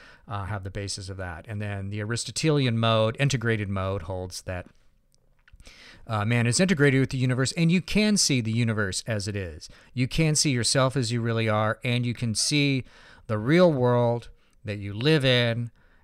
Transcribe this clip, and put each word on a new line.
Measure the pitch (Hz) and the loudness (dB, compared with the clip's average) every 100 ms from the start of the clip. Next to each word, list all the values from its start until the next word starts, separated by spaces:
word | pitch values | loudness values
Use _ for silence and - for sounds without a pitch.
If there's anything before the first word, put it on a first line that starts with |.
| - - - | -20 -20 -12
uh, | 101 95 | -10 -8
have | 104 | -8
the | 95 | -8
basis | 104 101 - 95 | -8 -8 -8 -10
of | 95 | -10
that. | 90 82 113 | -10 -12 -10
And | 104 | -8
then | 104 101 98 | -6 -6 -6
the | 104 | -6
Aristotelian | 107 117 - - 160 147 131 113 | -4 -4 -6 -2 2 2 2 2
mode, | 113 113 110 - | 2 4 2 2
integrated | 139 135 113 110 101 | 0 0 0 -2 -2
mode, | 98 95 98 | -4 -4 -4
holds | 87 92 92 - | -6 -8 -10 -12
that, | - 90 - - _ _ _ _ _ _ _ - - - - - - | -10 -10 -12 -20 _ _ _ _ _ _ _ -20 -20 -20 -20 -20 -6
uh, | 110 | -2
man | 107 120 117 | 0 2 2
is | 113 | 2
integrated | 185 165 143 131 | 2 4 6 6
with | 135 | 2
the | 135 | 0
universe, | 127 123 131 | 0 0 -2
and | - 165 | 0 2
you | 180 | 2
can | - 202 214 208 | 2 2 2 2
see | - 131 | 2 0
the | 110 | 0
universe | 113 117 107 98 90 - | 0 0 0 -2 -4 -6
as | 107 101 | -6 -4
it | 101 | -6
is. | 90 80 - - - | -8 -12 -18 -20 -10
You | 120 127 | -4 -2
can | - 156 | 0 2
see | 147 156 | 2 0
yourself | 123 110 139 131 139 | 0 0 2 2 0
as | 113 | -2
you | 120 | -2
really | 117 113 110 | -2 0 0
are, | 107 107 110 | 2 0 -2
and | 131 120 120 | -2 -2 -2
you | |
can | 110 117 | -4 -4
see | 104 - 147 143 131 - - - - - | -2 0 2 2 0 -4 -14 -20 -18 -6
the | 107 | -4
real | 113 170 180 | 2 6 6
world | 139 123 120 120 117 - - _ _ | 4 2 2 2 0 -6 -18 _ _
that | 107 104 | -10 -8
you | 101 | -8
live | 101 139 160 | -2 2 4
in, | 131 123 120 113 120 - _ _ | 4 4 2 -2 -6 -10 _ _